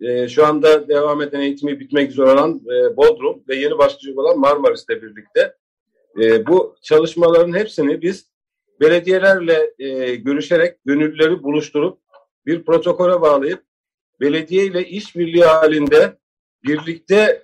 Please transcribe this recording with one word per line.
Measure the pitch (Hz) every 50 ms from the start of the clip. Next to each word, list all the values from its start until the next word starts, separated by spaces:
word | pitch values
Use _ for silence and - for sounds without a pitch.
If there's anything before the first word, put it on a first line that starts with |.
e, | 107 123 123 123 123 120
şu | 123 147 151
anda | 151 156 147 151 156 156 151 147 143
devam | 147 143 147 151 147 147
eden | 147 143 143 139
eğitimi | 139 139 139 143 143 143 139 127
bitmek | 131 - 143 147 139 123
üzere | 120 139 135
olan, | 131 135 139 147 165 160 - - 117
e, | 123 127 127 120 107 131
Bodrum | 143 156 151 - 131 151 - - _ 131
ve | 135
yeni | 135 139 151 156 143
başlayacak | 143 139 - - 135 139 131 135
olan | 139 160 175 147
Marmaris'le | 135 139 147 147 139 123 117 - - -
birlikte, | 113 110 113 110 104 107 107 _ - 156 196 196 - _ _ _ _ _ _ _ _ _ _ _ _ 101
e, | 113 113 113 110 107 135
bu | 175 185 - - - _
çalışmaların | - - 156 156 160 165 - 165 170 165 170 165 175 175 170 190
hepsini | 220 214 - - 143 139 - -
biz | 160 180 196 - - _ _ _ _ _ _ _ _ _ _ -
belediyelerle, | 143 156 175 175 170 185 185 185 190 196 190 185 170 165 165 156 156 156 - -
e, | 135 135 131 131 127 123 123
görüşerek | 117 107 131 143 151 147 - 170 160 170 175 - _ -
gönüllüleri | 131 143 151 156 156 151 156 156 160 180 165 139
buluşturup | 143 147 156 151 - - 147 147 185 185 _ _ _ _ _ _ _ _ _ _
bir | 139 160 165 -
protokole | - 165 165 156 175 165 - - 180 185 175
bağlayıp | 165 151 143 139 135 151 185 - _ _ _ _ _ _ _ _ _ _ _ -
belediye | 127 143 147 160 156 156 180 190 196
ile | 196 180 180 185 -
işbirliği | 175 208 208 - - 175 170 165 165 170 170
halinde | 160 160 160 160 151 156 151 143 139 147 156 - - - _ _ _ _ _ _ _ _ _ -
birlikte, | 131 147 147 160 165 165 - _ - 190 208 214 247 247 -